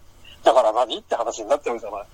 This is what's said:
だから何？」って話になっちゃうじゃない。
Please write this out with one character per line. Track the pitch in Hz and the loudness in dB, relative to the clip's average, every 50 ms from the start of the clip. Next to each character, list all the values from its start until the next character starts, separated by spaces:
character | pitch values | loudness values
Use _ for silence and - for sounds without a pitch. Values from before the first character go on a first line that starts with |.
| - - - - - - - - | -18 -20 -20 -20 -20 -20 -20 0
だ | - 156 | 2 4
か | - 131 | 4 6
ら | 117 107 | 4 4
何？」 | 107 123 131 113 117 135 | 2 2 0 -2 -4 -12
っ | |
て | - - 117 | -6 -6 -4
話 | 117 113 117 - 113 | -4 -4 -6 -6 -8
に | 104 107 | -2 -2
な | 143 | -2
っ | 147 | -2
ち | - 139 | 0 -6
ゃ | |
う | 120 117 | -6 -6
じ | 117 | -8
ゃ | 101 | -10
な | 104 101 | -12 -12
い。 | 104 - | -14 -14